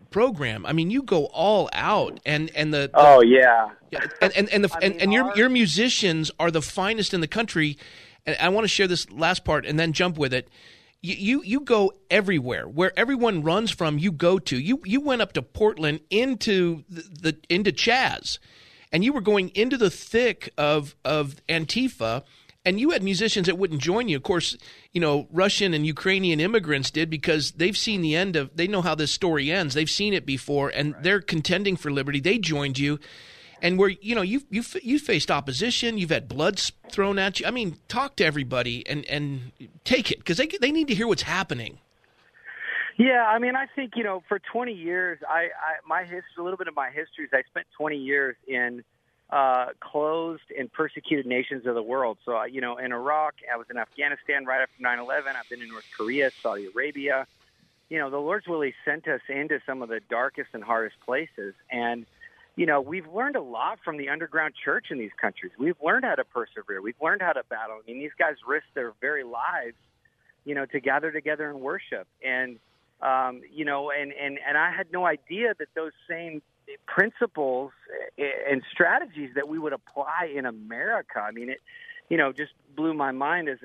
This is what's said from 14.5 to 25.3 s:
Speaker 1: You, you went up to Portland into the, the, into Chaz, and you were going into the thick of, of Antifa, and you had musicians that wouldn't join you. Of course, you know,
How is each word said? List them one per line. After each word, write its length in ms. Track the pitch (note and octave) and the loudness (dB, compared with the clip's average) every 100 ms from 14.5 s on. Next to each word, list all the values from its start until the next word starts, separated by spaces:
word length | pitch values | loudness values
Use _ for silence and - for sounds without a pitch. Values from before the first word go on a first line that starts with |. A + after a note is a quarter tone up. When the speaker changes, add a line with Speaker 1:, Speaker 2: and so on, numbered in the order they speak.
| B2+ | -2
Speaker 1:
You, 220 | D#3 C4+ | 0 -2
you 160 | F#3 B3+ | 0 0
went 220 | D4 B3 | 2 0
up 100 | G#3 | 0
to 80 | D3 | -2
Portland 580 | B2 - G#3+ D#3 D#3 D3+ - | -6 2 2 2 -2 -2 0
into 720 | G3+ C4 A#3 A3+ G3 F3 D#3+ - | 2 2 0 2 4 4 0 -8
the, 140 | E3+ | -18
the, 360 | F3+ D#3 D#3+ D3+ - | -16 -4 -4 -4 0
into 220 | F3+ G3+ | 2 2
Chaz, 680 | C#3 A3+ B3 A#3 - - - - - - - - | 2 2 4 2 -2 -6 -10 -12 -20 -20 -20 -2
and 100 | E3 | 2
you 100 | A3+ | 2
were 100 | C#4+ | 2
going 260 | G#3 G#3 F#3 | 2 2 2
into 220 | F#3+ B3 C4+ | 0 2 4
the 140 | G3 | 2
thick 640 | - - A3 B3 - - - | 2 0 2 2 0 -8 0
of, 360 | D3 D3+ C#3+ - | 2 2 0 -8
of 320 | C3 D3+ C#3+ C#3+ - | -2 0 -2 -6 -4
Antifa, 720 | E3 D#3 A3+ C4 - A2+ A#2+ - _ _ - | -2 0 0 -2 -2 -2 -2 -6 _ _ -4
and 140 | F3+ G3 | -2 2
you 120 | D4 | 2
had 120 | D4+ | 2
musicians 440 | F#3+ F3+ A3 G3+ F3+ | 0 0 0 2 0
that 100 | F3 | 2
wouldn't 240 | F#3+ D3+ | 0 0
join 260 | D3 G#3 A#3+ | 0 0 0
you. 100 | C#3+ | -2
Of 60 | |
course, 340 | - F3 - - - - _ | 0 0 0 -6 -14 -20 _
you 80 | F3 | -2
know, 260 | D#3 D3 - | 2 2 0